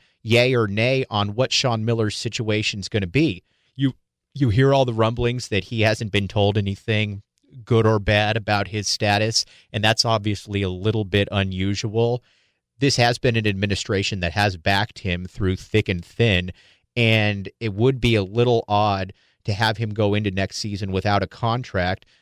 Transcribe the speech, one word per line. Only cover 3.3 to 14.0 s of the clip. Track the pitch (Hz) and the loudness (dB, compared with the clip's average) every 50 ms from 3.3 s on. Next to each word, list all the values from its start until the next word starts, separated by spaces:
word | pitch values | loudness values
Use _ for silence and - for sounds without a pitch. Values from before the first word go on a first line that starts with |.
| 90 87 - _ _ _ _ _ _ | -2 -4 -12 _ _ _ _ _ _
You, | - 139 135 - _ _ _ _ _ _ _ - | -4 -4 -4 -4 _ _ _ _ _ _ _ -4
you | 135 143 117 | -2 0 2
hear | 95 131 135 135 139 | 4 4 4 4 4
all | 135 131 | 4 2
the | 123 113 | 2 2
rumblings | 110 110 110 120 123 120 120 123 123 - - | 0 0 0 0 -2 -2 -4 -4 -4 -6 -4
that | 110 95 - | -4 -4 -4
he | - 120 110 | -4 -2 0
hasn't | 104 110 - - 117 101 | 2 2 0 0 -4 -2
been | 92 101 101 | -2 -2 -2
told | 90 - 107 101 101 104 | 0 0 2 2 2 2
anything | 110 101 98 98 - - - 110 107 107 104 101 101 - _ _ _ _ _ - 127 110 | 0 0 -2 -4 -6 -4 -2 0 0 0 -2 -4 -10 -12 _ _ _ _ _ -20 -10 -2
good | - 120 113 110 | 2 4 4 6
or | 110 110 104 | 4 4 2
bad | 98 - 104 104 107 104 107 | 2 2 4 4 4 2 0
about | 113 98 107 104 101 101 95 | -2 -2 0 0 0 0 -2
his | 104 107 98 | -4 -6 -4
status, | - - - 107 104 101 104 107 113 113 - - - - - _ _ - | -4 -4 0 2 2 2 2 2 0 0 -2 -4 -6 -10 -20 _ _ -4
and | - 104 | 0 2
that's | 107 113 - - | 2 2 2 2
obviously | 117 113 107 101 107 101 - - 104 101 101 | 0 0 0 0 -2 -4 -4 -6 -4 -4 -2
a | 98 92 | -2 -2
little | 92 90 95 110 110 110 107 | -2 -2 -2 0 0 0 0
bit | 92 98 101 101 - 101 | 0 2 0 0 2 0
unusual. | 101 98 95 92 92 92 98 101 - - 107 101 113 117 117 123 123 _ _ _ _ _ _ _ _ _ _ _ - | 0 0 0 -2 -2 -2 -2 -2 -4 -4 -4 0 0 0 0 0 -4 _ _ _ _ _ _ _ _ _ _ _ -2
This | 135 139 - | 0 0 2
has | - 120 120 123 | 4 2 2 2
been | - - 131 113 | 2 0 0 2
an | 113 107 | 2 0
administration | 107 98 95 104 101 98 - - - 107 95 | 0 0 0 -2 -2 -2 -2 -2 -2 -2 -2